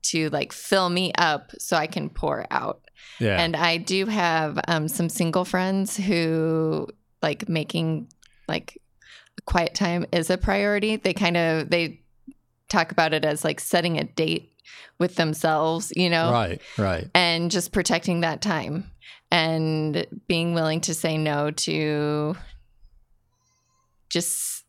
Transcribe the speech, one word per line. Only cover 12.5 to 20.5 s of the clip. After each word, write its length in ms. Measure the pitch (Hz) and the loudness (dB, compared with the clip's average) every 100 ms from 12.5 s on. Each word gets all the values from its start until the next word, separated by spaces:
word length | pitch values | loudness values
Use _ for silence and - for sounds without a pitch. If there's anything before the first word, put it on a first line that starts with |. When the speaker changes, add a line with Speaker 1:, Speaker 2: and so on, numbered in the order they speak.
| _ _ | _ _
Speaker 1:
talk 220 | 190 165 | 0 2
about 220 | - 160 | 2 2
it 100 | 156 156 | 2 0
as, 180 | 151 | 0
like, 160 | 165 151 | -2 -4
setting 380 | - 175 170 160 | 0 2 2 -2
a 40 | |
date 480 | 151 - 160 165 - _ - - - _ | -2 -2 0 0 -6 _ -20 -20 -20 _
with 160 | 175 - | -2 2
themselves, 760 | 160 156 165 156 160 165 - - | 0 2 2 4 2 0 -4 0
you 140 | 180 | 2
know? 220 | 165 165 | 4 4
Speaker 2:
Right, 300 | 120 95 87 - - | 2 2 -4 -8 -2
right. 320 | 101 85 - | 0 0 2
Speaker 1:
And 380 | 180 175 165 170 | 4 4 2 0
just 200 | 175 175 | 0 0
protecting 500 | - 175 170 180 170 | -2 0 0 0 0
that 200 | 170 151 | 0 -2
time 500 | 208 160 113 156 - - - - _ | -2 -2 -2 -8 -8 -18 -20 -20 _
and 760 | 170 160 160 160 156 156 151 - - - | 0 2 0 0 0 -2 -2 -6 -12 -2
being 260 | 170 170 | 0 2